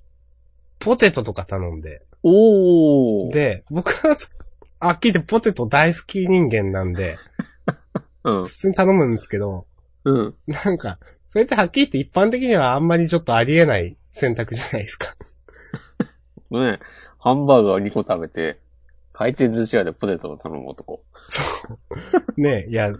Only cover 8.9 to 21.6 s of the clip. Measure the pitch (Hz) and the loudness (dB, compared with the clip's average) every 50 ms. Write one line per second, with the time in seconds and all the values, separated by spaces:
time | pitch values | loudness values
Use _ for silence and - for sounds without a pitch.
8.9 | 196 190 151 127 113 107 - - - 101 104 101 95 92 92 _ _ _ _ _ | 4 4 4 2 0 -2 -4 -6 -6 -6 -6 -6 -6 -8 -12 _ _ _ _ _
9.9 | _ _ - 139 135 127 107 107 - _ - - 151 - - 202 185 - - 110 | _ _ -2 0 0 0 0 -4 -8 _ -12 -12 -10 -6 -4 -4 -4 -4 -4 -8
10.9 | 90 - - - _ _ _ - - 208 233 - 262 208 196 180 - 269 277 - | -12 -12 -16 -20 _ _ _ -6 -2 0 0 0 2 0 0 0 2 0 0 0
11.9 | - 135 135 - - 180 196 220 233 247 262 254 226 180 139 123 123 139 156 170 | 0 -4 -6 -2 0 2 2 2 0 0 0 0 2 2 2 2 2 2 2 2
12.9 | 170 170 170 160 170 170 165 - 120 113 120 127 151 165 170 151 120 98 87 90 | 2 2 2 0 0 -2 -2 0 0 0 2 2 4 4 4 4 4 0 -2 -4
13.9 | - _ _ _ - - - 127 117 113 113 - 113 117 - - - 117 104 107 | -8 _ _ _ -8 -4 -2 -2 -2 -2 -6 -8 -6 -8 -8 -6 -8 -8 -8 -8
14.9 | - - - - - - - - _ _ _ _ - - - - - - - - | -10 -10 -10 -12 -14 -16 -20 -20 _ _ _ _ -20 -20 -20 -16 -16 -16 -16 -12
15.9 | _ - - - _ _ _ _ - - _ - - 120 131 123 101 - - - | _ -8 -8 -8 _ _ _ _ -20 -20 _ -6 -4 -2 0 0 -2 -4 -6 -16
16.9 | - - - - _ _ - 120 127 143 147 139 139 123 107 101 95 95 101 104 | -20 -20 -20 -20 _ _ 0 0 0 2 4 6 6 6 6 4 2 0 0 -2
17.9 | - 107 101 - 95 87 82 80 - - 82 78 76 - _ _ _ _ _ - | -4 -4 -4 -4 -4 -6 -6 -8 -8 -6 -6 -6 -6 -10 _ _ _ _ _ -20
18.9 | _ _ _ _ - - 107 120 131 - 139 120 110 117 113 110 - 117 95 85 | _ _ _ _ -10 -6 -4 -4 -2 0 0 0 0 -2 -4 -2 0 -2 -2 -2
19.9 | 80 - - 101 95 82 - 85 73 71 - 78 80 71 64 67 67 - - - | -6 -6 -4 -4 -4 -4 -6 -12 -14 -12 -14 -12 -12 -12 -12 -14 -16 -16 -16 -16
20.9 | - - _ _ _ - - - - - 147 - - - | -16 -18 _ _ _ -20 -16 -10 -8 -6 -6 -6 -8 -10